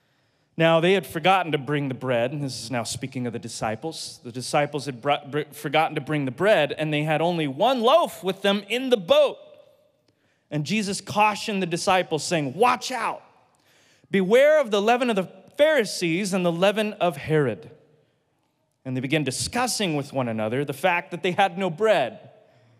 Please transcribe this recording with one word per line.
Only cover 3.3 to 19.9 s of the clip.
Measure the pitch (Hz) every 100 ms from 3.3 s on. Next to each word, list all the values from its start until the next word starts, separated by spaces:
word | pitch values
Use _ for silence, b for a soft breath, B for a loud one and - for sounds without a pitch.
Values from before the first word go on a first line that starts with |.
the | 110
disciples. | 117 - 113 110 160 156 - -
The | 123
disciples | 120 120 151 147 147 131
had | 120
brought, | 143 147 135
br-, | 147 -
forgotten | - 151 151 160 151
to |
bring | 135 151 135
the |
bread, | 120 196 185 143
and | 151 156
they | 147
had | 151 151
only | 165 170 147
one | 135 233 262
loaf | 226 330 277 -
with | 185 190
them | 202 202 -
in | 240 262
the | 240
boat. | 165 294 262 - - - _ _ _ _ _ _ _ _ -
And | 147 139
Jesus | 214 196 190
cautioned | - 208 214 202 - 196
the | 180
disciples, | 170 202 185 180 156 -
saying, | 170 143
"Watch | 165 247 247 -
out. | 240 202 - _ _ _ _ b b b b b
Beware | 196 185 240 294 311
of | 233
the | 202
leaven | 202 247 254
of | 196
the | 180 - - -
Pharisees | 302 294 202 - 175 170 202
and | 190 175
the |
leaven | 170 196 208 208
of | - - 143
Herod." | - 156 131 101 - - _ _ _ _ _ _ _ _ _ _
And | 131 127
they |
began | 127 156
discussing | 131 - - 240 254 - 185